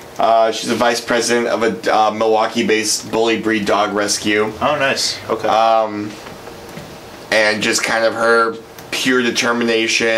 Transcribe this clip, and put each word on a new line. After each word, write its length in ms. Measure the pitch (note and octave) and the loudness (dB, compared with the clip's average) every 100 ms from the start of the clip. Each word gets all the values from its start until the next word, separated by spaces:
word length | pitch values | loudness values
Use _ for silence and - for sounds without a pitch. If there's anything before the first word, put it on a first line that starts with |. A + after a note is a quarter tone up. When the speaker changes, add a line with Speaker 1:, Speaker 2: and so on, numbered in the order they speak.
| - - | -12 0
Speaker 1:
Uh, 340 | G#2 A2+ A2+ | 4 4 4
she's 160 | A2 B2 | 0 -2
the 60 | A2+ | 0
vice 260 | A#2+ A#2 | 0 0
president 460 | - A#2+ A#2 A#2+ A#2 | 0 -2 0 0 0
of 140 | G#2+ | 0
a, 300 | A2+ F#2 - | -2 -2 0
uh, 180 | G#2 A2 | 2 2
Milwaukee-based 1000 | G#2+ A2+ A2 A2+ A#2 A2 A2 G#2+ - - | 2 2 2 2 0 0 0 0 -4 -2
bully 300 | A2 A2+ A2 | 0 0 0
breed 240 | G#2+ A2 G2+ | 0 0 0
dog 260 | G2+ G#2 | 0 0
rescue. 520 | G2+ G2+ - G#2+ G#2 A2 G#2+ | 0 -2 -2 0 0 0 -2
Speaker 2:
Oh, 160 | B2+ D3 | -2 0
nice. 400 | C3+ A2+ - - - | 0 0 -4 -6 -6
Okay. 180 | A2 - | -4 2
Speaker 1:
Um, 600 | G#2+ A2+ A2+ A2 G#2 G#2+ G#2 - - - - - - - - - - - | 4 4 4 2 -2 -8 -10 -14 -16 -16 -16 -16 -16 -16 -16 -18 -18 -2
and 300 | G#2+ G#2+ G#2+ | 2 2 2
just 220 | A2+ A2 | 0 -2
kind 220 | - A#2 A2+ | 0 0 0
of 80 | |
her 420 | G#2 A#2 A#2 A2+ - - - - | 2 2 4 2 -2 -12 -18 -10
pure 300 | - C3 B2+ | -4 0 2
determination, 840 | A#2+ - B2 A#2+ A#2 A2+ A2+ - A2+ | 2 0 0 0 2 2 2 2 2